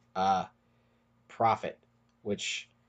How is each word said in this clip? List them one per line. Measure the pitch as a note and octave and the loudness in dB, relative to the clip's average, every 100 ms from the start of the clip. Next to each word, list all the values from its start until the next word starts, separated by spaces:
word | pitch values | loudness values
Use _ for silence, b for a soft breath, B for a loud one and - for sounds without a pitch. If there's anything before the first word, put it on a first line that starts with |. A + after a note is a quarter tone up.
| _ | _
uh, | F#2 F#2+ F#2+ F#2 _ _ _ _ _ _ _ _ | -2 2 2 0 _ _ _ _ _ _ _ _
prophet, | - A2+ A2 E2+ - _ _ _ _ | 0 2 2 -2 -10 _ _ _ _
which | G#2+ G2+ - - - _ | -6 -4 -4 -8 -10 _